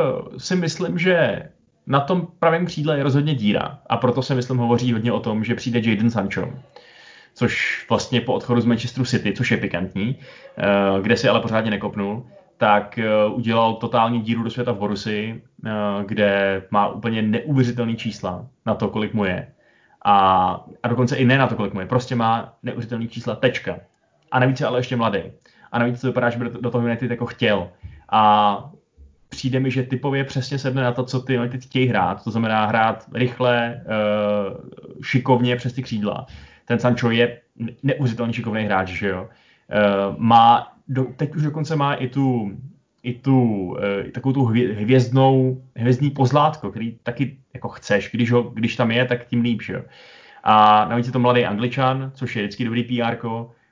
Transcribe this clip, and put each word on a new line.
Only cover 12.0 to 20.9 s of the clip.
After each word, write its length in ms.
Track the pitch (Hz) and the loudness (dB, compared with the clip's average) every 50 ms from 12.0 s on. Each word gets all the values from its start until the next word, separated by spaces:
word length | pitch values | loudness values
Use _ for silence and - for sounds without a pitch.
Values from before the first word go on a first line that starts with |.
| 98 101 107 120 117 - - - - _ _ | -4 -4 -6 -8 -10 -14 -20 -20 -20 _ _
tak, 400 | _ 113 107 104 104 104 - - | _ 2 4 4 4 2 -2 -4
eh, 280 | 120 110 110 107 107 104 | -4 0 2 2 2 2
udělal 480 | 107 - 113 107 117 113 113 113 110 104 | 2 0 -2 -2 0 2 4 4 2 2
totální 480 | - 120 110 - 117 113 117 120 117 | -2 -4 -2 2 2 2 2 0 -2
díru 220 | 107 113 113 113 113 | -2 -2 -2 -2 -2
do 60 | 113 | -4
světa 220 | - 127 123 123 | -4 -4 -4 -4
v 60 | 110 | -2
Borussii, 680 | 95 104 101 104 95 - 110 107 104 107 110 113 - - _ _ - - | -2 -4 -4 -4 -4 -4 -4 -4 -4 -4 -6 -10 -12 -16 _ _ -12 -10
eh, 40 | 110 107 107 104 104 101 101 101 | -6 -4 -4 -2 -2 -2 -4 -6
kde 580 | 101 113 110 104 101 98 101 98 98 95 95 95 - | -4 0 2 2 4 4 2 2 0 0 -4 -4 -2
má 160 | - 104 104 | 0 0 0
úplně 340 | 104 - 117 113 113 113 110 | 0 -2 -4 -4 -2 -2 0
neuvěřitelný 760 | 110 107 110 - - 156 139 131 123 120 120 123 113 113 113 | 0 0 0 -2 -2 0 2 2 2 2 0 -2 -4 -4 -4
čísla 520 | 110 - 113 98 - - 92 90 95 113 - - _ _ | -4 -6 -8 -8 -6 -6 -8 -6 -8 -10 -16 -20 _ _
na 100 | 110 104 | -4 -2
to, 140 | - 110 98 | -2 -2 -4
kolik 240 | 104 107 107 - - | -2 -4 -4 -2 -2
mu 120 | 107 101 | -2 -2
je. 220 | 92 90 85 - - - _ _ _ _ _ _ _ _ _ - | -2 -2 -4 -8 -12 -18 _ _ _ _ _ _ _ _ _ 2
A, 600 | 101 101 98 95 95 95 92 90 92 92 - - - - - - | 4 4 6 6 6 6 4 4 2 0 -4 -10 -16 -14 -6 -4
a 40 | |
dokonce 280 | 117 | -2